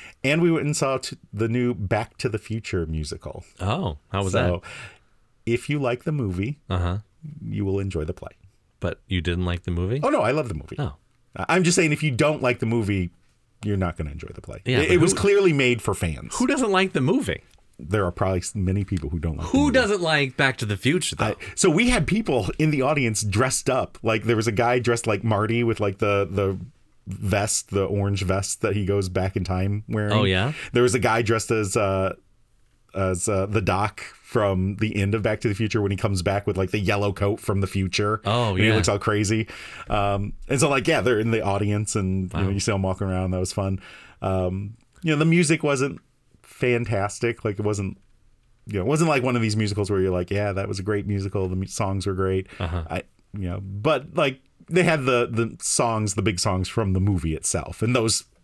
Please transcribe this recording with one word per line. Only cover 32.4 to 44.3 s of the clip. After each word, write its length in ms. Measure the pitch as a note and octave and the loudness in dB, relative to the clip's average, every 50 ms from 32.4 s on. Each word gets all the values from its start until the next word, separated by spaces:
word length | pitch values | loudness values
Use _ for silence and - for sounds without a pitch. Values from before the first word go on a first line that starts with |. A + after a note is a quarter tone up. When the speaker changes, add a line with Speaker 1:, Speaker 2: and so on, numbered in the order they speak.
| _ _ _ _ _ _ _ _ _ _ - | _ _ _ _ _ _ _ _ _ _ -4
Speaker 1:
as, 360 | G2 F#2+ F#2 F#2 F2 - A2+ | -2 0 0 0 0 -2 0
uh, 160 | G2+ F#2+ F#2+ | 0 0 0
the 160 | G#2 G#2 A2+ | 0 0 0
Doc 400 | F#2+ G2+ F#2 F#2 G#2+ G#2 - - | 0 2 2 0 0 -2 -4 -8
from 760 | - - - - - - - A#2 G#2 G2 F#2+ F#2 F#2 G2 G2+ | -16 -18 -18 -20 -18 -2 0 2 2 4 2 2 0 0 -2
the 180 | F#2+ G#2+ A2 - | -2 -2 -2 0
end 180 | G2+ G2 G2+ G#2 | 0 0 2 0
of 80 | A2 | 0
Back 180 | G2 A2 G#2+ - | 0 0 0 0
to 80 | - A2 | 0 -2
the 60 | G2 | 0
Future 260 | - A2+ G2+ - A2 | 0 -2 0 0 0
when 100 | G2+ G2 | 0 0
he 60 | G2+ | 0
comes 240 | F2+ - G#2 G2 F#2 | 0 0 0 0 0
back 260 | E2+ G2+ G2 G#2 - | 0 0 0 0 0
with, 120 | G#2+ F2+ F#2+ | 0 0 0
like, 140 | F#2+ - | 0 0
the 60 | - G#2+ | 0 0
yellow 360 | F#2+ - G#2 G2+ G#2 G#2 G2 | 0 0 2 2 2 0 0
coat 260 | - G2+ G2+ A2 - | 0 0 0 0 0
from 220 | - - G2 G2 | -2 -2 0 0
the 40 | G2 | 0
future. 540 | - - G2+ F#2+ F2+ - - G#2 G#2 G#2+ G#2 - | 0 0 -2 -2 0 0 0 0 0 0 0 0
Speaker 2:
Oh, 240 | G2+ A2+ B2 A#2+ G#2+ | 0 0 2 2 2
Speaker 1:
And 80 | F#2 F#2 | 2 2
he 80 | G#2+ A2+ | 4 4
Speaker 2:
yeah. 60 | A2 | 4
Speaker 1:
looks 140 | A2+ F2 A2 | 4 2 2
all 80 | G2+ G2+ | 0 0
crazy. 500 | - A2+ G#2 G#2 G#2+ F#2+ A2+ A2 G#2 - - - - - - - - - | 0 0 2 2 2 2 0 0 -2 -4 -8 -14 -18 -18 -16 -16 -6 -2
Um, 460 | A2 G#2 G2+ G2+ G2+ G2+ G2+ - - - - - | -2 0 2 0 0 0 -2 -4 -8 -10 -6 -2
and 100 | D3 B2 | 0 2
so, 80 | E3 C#3+ | 2 2
like, 180 | C#3 C3+ - | 2 2 2
yeah, 140 | D#3+ D#3 B2 | 2 2 2
they're 180 | F2+ B2+ A#2 G#2 | 4 4 2 4
in 120 | A2+ A#2 | 2 2
the 100 | A2+ A2 | 0 0
audience 560 | - G2 G2 G2+ G#2 G2+ G#2 G#2 G#2+ - - | 0 0 0 0 2 0 0 0 -2 -2 -2
and, 340 | G#2+ F#2+ F#2 F#2+ F#2+ F#2 F2+ - | -2 0 0 0 0 -2 -2 -2
you 60 | D#2+ | -2
know, 40 | F#2+ F#2+ | 0 0
Speaker 2:
Wow. 20 | |
Speaker 1:
you 80 | G2 G2 | 0 0
see 120 | - A#2 | 0 0
them 100 | G#2 G2 | 0 0
walking 240 | F#2+ F#2+ F#2 F#2 G#2 | 0 0 -2 -2 -2
around. 240 | F#2+ F#2 F2+ F#2+ F#2 | -2 -2 -2 -2 0
That 100 | F#2 F#2 | 0 -2
was 140 | F#2+ - - | -2 -2 -2
fun. 260 | G#2 F#2+ F#2+ F#2+ F#2+ - - - - - - - _ | -2 -2 -2 -2 -4 -6 -12 -20 -20 -20 -20 -14 _
Um, 540 | - G2 | -4 -2